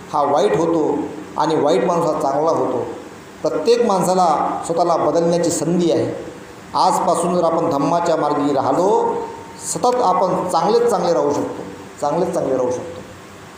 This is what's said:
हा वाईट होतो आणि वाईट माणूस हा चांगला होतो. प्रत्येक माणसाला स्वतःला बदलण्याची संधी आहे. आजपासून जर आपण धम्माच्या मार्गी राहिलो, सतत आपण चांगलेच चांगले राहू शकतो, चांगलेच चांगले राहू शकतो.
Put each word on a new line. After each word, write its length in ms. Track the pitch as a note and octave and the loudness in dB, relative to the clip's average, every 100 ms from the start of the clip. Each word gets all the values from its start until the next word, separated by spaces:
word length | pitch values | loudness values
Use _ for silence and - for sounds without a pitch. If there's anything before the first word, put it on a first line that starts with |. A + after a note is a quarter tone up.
| - | -6
हा 80 | D3+ | -2
वाईट 360 | C#3 D3 G3+ D#3 | 2 2 2 2
होतो 400 | E3 E3 D3 - - - - - | 0 0 0 -2 -6 -10 -8 -4
आणि 180 | D#3 D#3 | 0 2
वाईट 300 | D3 F#3 F#3+ | 2 2 2
माणूस 200 | E3+ D#3+ | 0 0
हा 140 | - | 0
चांगला 320 | C#3 C#3+ D#3+ | 0 0 0
होतो. 340 | C3 C3 B2 - - - - - - | 0 -2 -2 -6 -10 -14 -18 -20 -6
प्रत्येक 440 | D#3 E3 A3+ A#3+ G#3+ | -4 0 2 4 4
माणसाला 720 | F#3+ E3+ F#3 F3 C#3+ - - - | 2 2 4 4 2 0 -4 -2
स्वतःला 300 | E3+ F3 D#3+ | 0 2 2
बदलण्याची 540 | D3+ E3 E3+ E3+ E3+ | 2 2 2 2 0
संधी 420 | - D3+ F3+ E3 | 0 0 2 2
आहे. 420 | B2+ - - - - - - - - | 2 0 -4 -10 -14 -18 -18 -6 0
आजपासून 580 | F3 - - - F#3 F3+ | 2 2 2 2 2 2
जर 80 | |
आपण 260 | E3 E3 D3+ | 2 2 0
धम्माच्या 460 | C#3 C#3 E3+ E3+ D#3 | 0 2 2 2 2
मार्गी 380 | D3 C#3+ C#3+ | 2 0 0
राहिलो, 600 | C3+ B2 D3 F#3+ A#3 - - - - - - - | 0 2 2 4 2 2 -2 -6 -10 -16 -12 -8
सतत 280 | E3+ B3 B3 | 0 0 2
आपण 460 | F#3 F#3 F#3 - - | 2 2 2 0 0
चांगलेच 400 | E3 G#3 A#3 A#3 | 0 2 4 4
चांगले 240 | F#3 F3 | 2 2
राहू 200 | D#3 C#3+ | 2 2
शकतो, 300 | C#3+ - - - - - - | 0 -4 -8 -12 -14 -16 -6
चांगलेच 320 | D3 E3 F3 | -2 0 -2
चांगले 240 | E3+ C#3 B2+ | -2 -2 0
राहू 140 | B2 | 0
शकतो. 300 | A#2+ - - - - - - - | -2 -6 -12 -16 -18 -20 -20 -16